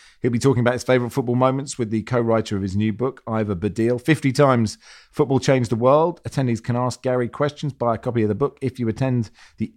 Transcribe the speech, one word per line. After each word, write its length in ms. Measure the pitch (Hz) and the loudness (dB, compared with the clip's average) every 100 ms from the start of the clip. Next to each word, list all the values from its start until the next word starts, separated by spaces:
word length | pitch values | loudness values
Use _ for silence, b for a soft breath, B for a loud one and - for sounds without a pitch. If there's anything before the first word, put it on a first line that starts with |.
| b b | b b
He'll 120 | 123 | -2
be 80 | 120 | 2
talking 200 | 139 120 | 2 4
about 120 | 120 | 2
his 100 | 123 | 0
favourite 300 | - 127 120 | 2 2 2
football 240 | 139 123 123 | -4 -2 2
moments 420 | 131 131 139 - | 2 0 -6 -8
with 120 | 113 | -4
the 120 | 110 | -4
co-writer 540 | 104 123 117 110 107 101 | -2 -2 0 0 0 -4
of 60 | |
his 120 | 98 | -2
new 180 | 95 110 | -2 -2
book, 300 | 107 127 - - | -2 -4 -6 -6
Ivor 260 | 110 104 | -4 -2
Badil, 460 | 92 104 98 113 120 | -2 -4 0 0 0
fifty 320 | - 151 139 | 0 0 0
Times 440 | 123 143 123 110 - b b b | 4 4 4 2 -4 b b b
Football 260 | - 139 131 | -2 0 2
Changed 320 | 135 135 117 | 2 2 2
the 60 | 113 | 2
World. 440 | 123 147 165 170 | 4 4 2 -2
Attendees 380 | - - 127 113 | -8 -4 -2 -2
can 120 | - | -2
ask 260 | 120 123 - | -2 -2 -4
Gary 280 | 131 127 120 | -2 -2 -2
questions, 440 | - 143 143 147 | -2 -4 -2 -8
buy 220 | - 120 | -2 -2
a 40 | 113 | -2
copy 240 | - 120 | -2 0
of 60 | 107 | 0
the 60 | |
book. 240 | 104 139 - | 0 -2 -2
If 200 | 131 - | -8 -4
you 80 | 117 | -4
attend 420 | 107 135 123 110 b b b | -2 0 0 -2 b b b
the 140 | 113 | -10